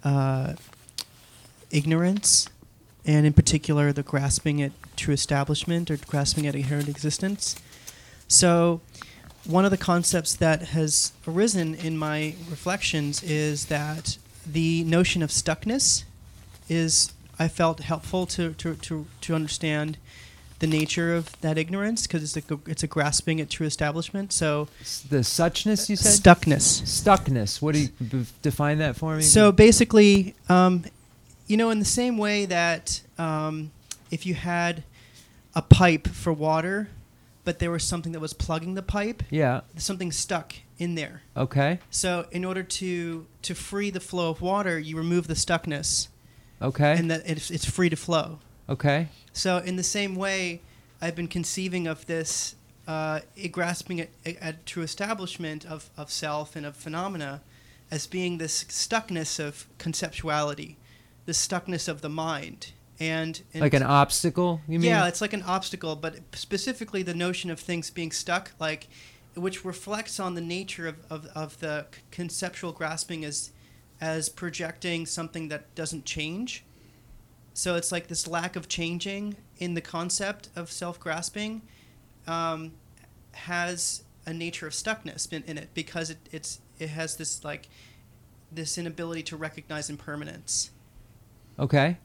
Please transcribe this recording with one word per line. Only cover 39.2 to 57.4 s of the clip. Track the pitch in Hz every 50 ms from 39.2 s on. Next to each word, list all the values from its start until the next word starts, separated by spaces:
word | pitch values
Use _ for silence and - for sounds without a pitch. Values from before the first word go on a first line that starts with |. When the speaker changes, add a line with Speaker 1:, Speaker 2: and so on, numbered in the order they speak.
| - -
Speaker 2:
Yeah. | - 156 151 127 123 131 - - -
Speaker 1:
something | 160 - - 196 185 185 175
stuck | 147 - - - 196 165 156 - - - - - -
in | - 175 175 175
there. | 160 147 - 180 160 - - -
Speaker 2:
Okay. | - 131 131 - 139 139 143 175 175 - -
Speaker 1:
So | - - - 185 180 175 165 - -
in | 180 180
order | 185 185 190 185
to, | 185 - - 196 185 180 175 170 170 165 165 160 - - - -
to | - 180
free | - - - - 202 202 202
the | 190 185
flow | 180 - - 180 175 165
of | 160 -
water, | 175 180 196 202 202 185 170
you | 160 151 156 156
remove | 160 160 170 175 175 170 156
the | 160
stuckness. | - - - 175 160 - 170 147 143 156 - - - - - - - _ - - - - - - -
Speaker 2:
Okay. | - 131 135 - 147 147 156 170
Speaker 1:
And | 165 165 165
that | 160 165 175
it's, | 160 151 - -
it's | 170 160 -
free | - - - 185 175
to | 160
flow. | 151 - - 170 160 147 - 156 - - - - - - -
Speaker 2:
Okay. | 139 - - 143 139 151 170 151 - - - - _
Speaker 1:
So | - - 190 180 180
in | 180 185 185
the | 185 180
same | - - 208 202 196 185
way, | 185 190 196 190 190 185 175 170 170 - - - - - - _ -
I've | - 170 165
been | 165 170 160
conceiving | - 175 165 - - 190 185 185 180 185 170
of | 165 160 156 -
this, | - 170 165 160 156 - - - - - - - - - _ -
uh, | - 160 156 156 156 156 156 - - _
a | - 196 175
grasping | - 185 175 170 175 - - - 185 170
at, | 165 - - - - 165 170 -
at | - 160 156 160 -
true | - - 180 165
establishment | 156 - - 202 202 226 196 190 175 - - 170 156 156 151 160
of, | 170 160 156 - - _
of | - 151 -
self | - - - 151 147 151 151 147 -
and | 165 147
of | 147 143
phenomena | - - 160 156 170 185 196 196 170 147 139 139 147